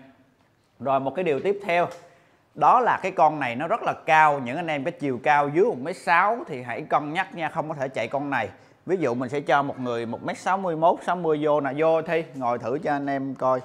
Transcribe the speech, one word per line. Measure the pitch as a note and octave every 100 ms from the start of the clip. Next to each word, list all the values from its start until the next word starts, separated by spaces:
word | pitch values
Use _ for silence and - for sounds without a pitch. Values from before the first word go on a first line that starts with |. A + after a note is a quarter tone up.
| - _ _ _ _ _ _ _
Rồi, | B2 C3+
một | C3+
cái | -
điều | E3+ C3+
tiếp | F3+ G3+
theo, | - F3 E3 - - _ _ _ _
đó | - D3 A3+
là | A3 B2+
cái | F#3+
con | - D#3+ D3+
này | C3 A#2+
nó | E3
rất | A3
là | - C3+ -
cao. | D#3 D#3 C#3+
Những | A#2+ C#3+
anh | E3+
em | D3
có | C3
chiều | - C#3+ A#2+
cao | D3+ D3 C#3+
dưới | D3+
một | A#3 F3+
mét | C#3+ F3+
sáu | - E3+ G3+ A#3+ E4
thì | C3+
hãy | B2 A2+
cân | D3+ D#3+ D3
nhắc | E3 F#3
nha, | - D#3
không | D#3+ D3+
có |
thể | D3+ C3
chạy | B2 A#2
con | C#3 C#3+
này. | C3 G#2 - - _ -
Ví | F#3
dụ | C#3
mình | A#2+ B2+
sẽ | C#3+
cho | D3+ D3
một | C#3 B2
người | B2 A#2 A#2
một | A2+
mét | D3 F3
sáu | G3 F#3+
mươi | F#3+ D#3+
mốt, | E3 G#3+
sáu | - F3+
mươi | D#3+ D3+
vô | D3+ D3
nè, | C#3 C#3
vô | D#3+ D#3+
thi, | D#3+ E3 E3
ngồi | C#3 A#2+ A#2+
thử | A2 C#3+
cho | D#3
anh | C#3+ C#3
em | C#3 C3+
coi. | B2+ C3 B2+